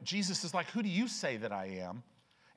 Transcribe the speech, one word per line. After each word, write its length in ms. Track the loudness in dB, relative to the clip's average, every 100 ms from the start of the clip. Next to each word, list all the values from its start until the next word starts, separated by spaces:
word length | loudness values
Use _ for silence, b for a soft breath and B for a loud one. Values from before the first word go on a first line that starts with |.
Jesus 400 | -2 0 2 0
is 100 | 0
like, 160 | 0 0
"Who 120 | 0
do 60 | 2
you 180 | 2 2
say 300 | 0 0 0
that 140 | 0
I 140 | 0 -2 -4
am?" 220 | -4 -6 -12 b b b b